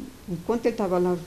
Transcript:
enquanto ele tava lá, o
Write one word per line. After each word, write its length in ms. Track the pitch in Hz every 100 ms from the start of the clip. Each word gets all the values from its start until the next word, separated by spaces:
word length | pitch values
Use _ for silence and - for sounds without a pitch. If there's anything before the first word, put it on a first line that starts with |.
| - - -
enquanto 380 | 170 - 233 240
ele 100 | 233
tava 220 | 196 180
lá, 160 | 180
o 60 | 180